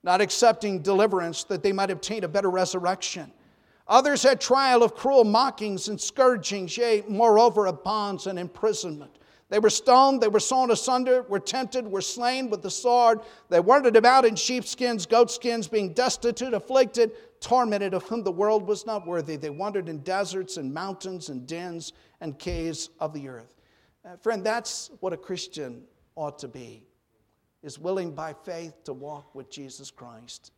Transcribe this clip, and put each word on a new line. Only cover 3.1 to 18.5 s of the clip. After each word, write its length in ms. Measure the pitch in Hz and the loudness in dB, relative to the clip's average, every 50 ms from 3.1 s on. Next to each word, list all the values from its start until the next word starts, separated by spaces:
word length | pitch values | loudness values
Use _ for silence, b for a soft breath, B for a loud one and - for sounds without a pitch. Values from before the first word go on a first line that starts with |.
| - 185 151 - _ b b b b b b b b b b | -10 -10 -14 -16 _ b b b b b b b b b b
Others 360 | b 208 247 269 294 285 - | b 4 4 6 4 0 4
had 180 | - 262 262 - | 4 2 2 2
trial 420 | - - 247 269 269 262 254 233 | 0 2 2 4 4 4 4 4
of 120 | 233 220 233 | 4 2 0
cruel 300 | - - 269 277 269 226 | -2 -2 4 6 6 6
mockings 640 | 214 208 220 262 269 - - 208 214 196 185 - - | 6 4 2 2 2 -2 -6 -8 -6 -6 -6 -6 -8
and 120 | 214 175 | -8 -8
scourgings, 760 | - - _ - 262 254 247 214 156 - 196 202 185 165 - 226 | -8 -8 _ 2 4 4 4 2 -4 -6 -6 -6 -8 -8 -4 -4
yea, 240 | 240 233 220 208 202 214 | 0 0 0 0 -2 -4
moreover, 580 | 202 196 233 233 208 214 233 240 175 214 202 | 0 2 4 6 8 8 6 6 4 2 0
of 160 | 190 175 139 | 0 -2 -4
bonds 440 | - 190 214 214 208 202 196 180 - | -6 -4 -4 -4 -4 -4 -6 -8 -8
and 120 | 190 190 175 | -8 -8 -8
imprisonment. 800 | 180 170 - - - 220 202 - - 180 156 147 143 123 _ b b b b b b b | -8 -10 -8 -4 -2 -2 -2 -2 -6 -10 -10 -12 -16 -20 _ b b b b b b b
They 80 | 196 214 | -2 2
were 120 | 214 214 | 2 2
stoned, 520 | - - - - 247 254 269 269 269 254 | 2 2 4 6 8 8 8 6 6 2
they 60 | 226 214 | 2 2
were 120 | 208 214 | 2 0
sawn 300 | - - 262 262 254 240 | 0 0 0 0 2 2
asunder, 520 | 220 - - - 254 254 254 262 254 254 | 0 0 0 -2 -2 0 2 2 2 0
were 160 | 247 220 202 196 | 0 -2 -6 -6
tempted, 480 | 196 - - 262 254 - - 254 240 | -4 -4 -4 -4 -4 -4 -6 -6 -6
were 140 | 214 190 196 | -4 -6 -6
slain 480 | 185 - - 233 240 240 254 262 262 240 | -6 -6 -8 -4 -4 -2 -2 -2 -4 -4
with 140 | - - | -6 -6
the 80 | - 190 | -6 -8
sword. 500 | - - - 247 240 247 240 233 226 220 B B B B B B | -10 -4 0 2 4 6 6 4 4 2 B B B B B B
They 100 | - 165 | 2 2
wandered 340 | 170 190 247 285 269 240 214 | 6 6 6 6 6 6 6
about 300 | 226 214 240 254 269 254 | 8 8 8 8 8 6
in 120 | 226 226 | 4 2
sheepskins, 680 | 160 - - 254 254 - - - - 254 240 233 214 175 | 0 -4 -2 -2 -4 -4 -8 -6 -4 -2 -2 -2 -4 -2
goatskins, 640 | - 226 233 240 233 - - - 247 233 233 208 156 | 2 4 4 4 4 2 -6 -4 -4 -4 -4 -6 -4
being 240 | - 214 202 185 | -4 -4 -4 -2
destitute, 640 | 160 233 254 262 - - - 240 233 - 240 262 240 | -2 0 0 0 -2 -2 -4 -4 -4 -4 -6 -4 -4
afflicted, 580 | 196 - - 262 262 - - - 233 233 226 B B B B B _ | -4 -4 0 2 2 2 2 2 0 0 0 B B B B B _
tormented, 520 | - - 240 254 247 226 208 202 202 190 | -4 0 2 2 2 0 -2 -2 -2 -2
of 120 | 185 180 180 | -4 -4 -4
whom 180 | - 226 233 | -6 -8 -4
the 100 | 202 196 | -4 -4
world 340 | 175 170 202 208 | -2 0 0 2